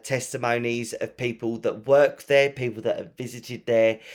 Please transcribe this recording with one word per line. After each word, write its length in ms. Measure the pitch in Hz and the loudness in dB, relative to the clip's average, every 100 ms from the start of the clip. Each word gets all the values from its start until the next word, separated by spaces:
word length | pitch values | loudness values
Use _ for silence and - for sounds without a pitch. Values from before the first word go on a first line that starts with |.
testimonies 880 | - 131 123 131 123 120 120 117 117 | -2 -4 -4 -4 -2 -2 -2 -4 -6
of 220 | - 117 - | -8 -8 -4
people 420 | 123 113 117 113 | -6 -4 -6 -2
that 280 | 113 110 110 | -4 -4 2
work 380 | 139 143 - | 4 4 0
there, 260 | - 143 139 | 2 4 4
people 320 | 135 123 107 | 0 -6 -4
that 140 | 113 101 | -4 -4
have 180 | 95 _ | -6 _
visited 500 | 123 120 117 120 - | -12 -12 -14 -12 0
there. 340 | 113 113 110 - | 4 4 2 -8